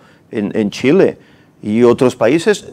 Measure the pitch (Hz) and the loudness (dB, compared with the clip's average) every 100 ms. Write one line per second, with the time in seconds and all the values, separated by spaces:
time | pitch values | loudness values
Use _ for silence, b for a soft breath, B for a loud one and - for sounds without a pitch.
0 | b b b 117 101 104 104 - 127 185 | b b b -8 -6 -4 -4 -2 0 2
1 | 143 - b b b b 107 110 120 123 | 2 -2 b b b b -6 2 2 4
2 | 127 - 113 165 214 208 - | 0 0 0 0 0 -2 -6